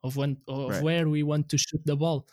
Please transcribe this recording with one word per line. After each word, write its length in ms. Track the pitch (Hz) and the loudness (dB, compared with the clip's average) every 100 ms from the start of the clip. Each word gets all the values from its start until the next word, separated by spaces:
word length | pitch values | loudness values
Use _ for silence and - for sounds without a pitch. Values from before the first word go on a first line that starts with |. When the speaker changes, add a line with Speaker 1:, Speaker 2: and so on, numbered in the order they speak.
Speaker 1:
of 120 | 131 139 | -6 -2
when, 200 | 139 135 - | -2 -2 -6
of 240 | 135 131 | -6 -2
Speaker 2:
Right. 120 | - | 0
Speaker 1:
where 260 | 156 170 156 | 2 2 2
we 140 | 151 | 2
want 240 | 147 151 147 | 2 0 2
to 80 | 147 | 0
shoot 240 | - 156 | 0 -2
the 120 | 156 143 | -2 0
ball. 320 | 165 143 - | 0 0 -4